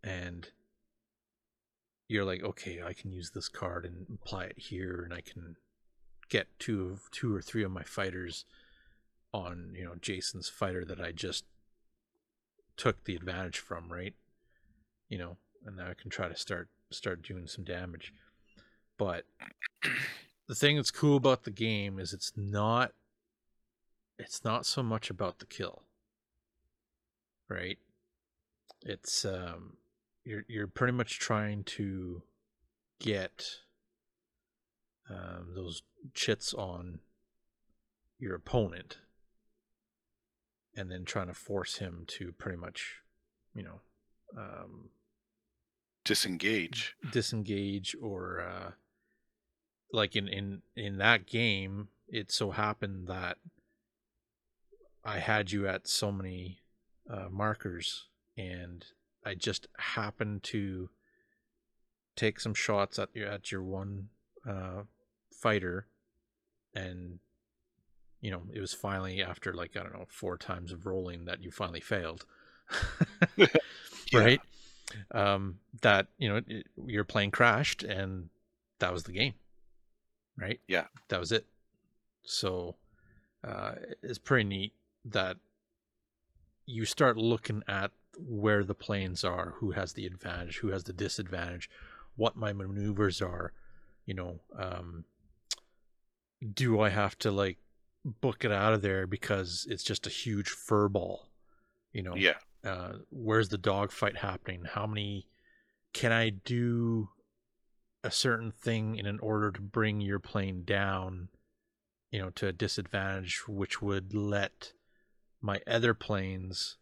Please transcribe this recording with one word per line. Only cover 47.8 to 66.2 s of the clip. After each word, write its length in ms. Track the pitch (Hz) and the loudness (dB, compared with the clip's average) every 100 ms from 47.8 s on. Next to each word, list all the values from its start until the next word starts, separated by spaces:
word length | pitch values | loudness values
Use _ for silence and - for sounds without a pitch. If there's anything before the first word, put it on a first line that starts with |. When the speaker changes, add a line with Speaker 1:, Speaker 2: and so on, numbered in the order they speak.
| 95 - | -6 -8
Speaker 1:
or, 400 | 110 98 92 90 | -8 -6 -6 -6
uh, 300 | 87 92 92 90 _ _ _ _ _ _ _ _ _ _ _ | -6 -8 -10 -14 _ _ _ _ _ _ _ _ _ _ _
like, 240 | 113 104 110 | 2 2 2
in, 120 | 98 | 0
in, 340 | 98 101 98 - - | -4 -4 -6 -10 -8
in 220 | 104 98 | -6 4
that 280 | 101 117 98 | 6 6 4
game, 600 | 113 117 98 95 98 101 _ _ | 2 4 2 0 -4 -6 _ _
it 240 | 117 101 | -6 -2
so 180 | - 104 | 0 0
happened 560 | 92 107 104 104 95 90 | 2 0 0 -4 -6 -6
that 300 | 92 90 87 87 _ _ _ _ _ _ _ _ _ _ _ _ _ - _ | -4 -4 -6 -10 _ _ _ _ _ _ _ _ _ _ _ _ _ -20 _
I 140 | 113 98 | -6 -4
had 340 | 80 107 98 | 2 2 2
you 160 | 101 98 | 0 0
at 180 | 95 - | -2 -2
so 240 | - 104 | 0 0
many, 500 | 98 95 90 90 92 _ _ _ _ - | -2 -4 -8 -10 -12 _ _ _ _ -10
uh, 180 | 104 95 | -8 -6
markers, 800 | 95 107 107 101 87 85 - - _ _ - | 0 0 2 -4 -4 -6 -6 -12 _ _ -10
and 480 | 92 90 87 87 - _ _ _ | -8 -8 -10 -14 -18 _ _ _
I 100 | - | -8
just 340 | 92 - 98 - - | -2 -2 -2 -6 -8
happened 640 | - - 104 - 107 104 | -4 -2 -4 -2 -2 -2
to 440 | - 107 98 92 92 _ _ _ _ _ _ _ _ _ _ _ _ - | -4 -2 -2 -4 -8 _ _ _ _ _ _ _ _ _ _ _ _ 0
take 240 | 110 104 | 0 0
some 140 | 117 | -4
shots 440 | 101 - 104 101 - | -2 2 2 2 0
at 100 | 104 | -6
your, 140 | - 104 | -6 -6
at 220 | 101 - | -6 -6
your 100 | 98 | -6
one, 460 | 92 95 98 101 101 _ _ - 127 | -4 -4 -4 -6 -8 _ _ -16 -8
uh, 340 | 98 92 92 101 _ _ _ _ | -6 -6 -8 -12 _ _ _ _
fighter, 560 | - 117 107 90 90 104 _ _ _ | -2 2 4 2 -4 -6 _ _ _